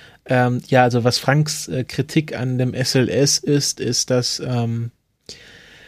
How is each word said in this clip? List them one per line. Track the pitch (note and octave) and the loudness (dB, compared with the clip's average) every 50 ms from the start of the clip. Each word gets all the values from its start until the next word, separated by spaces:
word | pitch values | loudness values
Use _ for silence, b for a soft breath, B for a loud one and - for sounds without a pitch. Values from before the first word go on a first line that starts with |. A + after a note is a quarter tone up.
| B B B B B | B B B B B
Ähm, | - C3 B2+ B2 B2 B2 B2 - | 0 2 2 2 2 0 -2 -2
ja, | - C3+ B2+ | 2 4 4
also | B2+ B2 A#2+ B2 A2 | 4 4 4 2 2
was | B2 A#2+ - | 2 0 0
Franks, | - - C#3 D3+ D3+ D3+ - - - - | 0 2 2 2 2 0 -2 -8 -8 -6
äh, | - C3 A#2+ | -6 -6 -6
Kritik | - - - C3+ - - D#3+ D#3 D#3 - | -6 -4 -6 -4 -2 0 -2 -2 -2 -4
an | A#2+ B2+ B2+ B2+ B2 | -6 -4 -2 0 0
dem | B2+ B2+ A2+ | 0 -2 -2
S | B2 C3 - - | -2 -2 0 2
L | C3+ B2 - | 2 2 2
S | - A#2+ C#3+ - - - | 2 2 2 2 0 0
ist, | - - D3 C#3+ C3+ - - - | 0 0 0 0 0 -2 -4 -4
ist, | - A#2 B2 - - - | -4 -4 -2 -2 -2 0
dass, | B2+ B2 A#2+ - - - E3 | 0 0 0 -2 -4 -6 -4
ähm, | C3 B2 A#2+ A#2 A#2 A#2 A#2 A#2 A#2 - _ _ _ _ _ _ - B B B B B B B B B B B | -4 -2 -2 -2 -2 -2 -4 -6 -8 -10 _ _ _ _ _ _ -20 B B B B B B B B B B B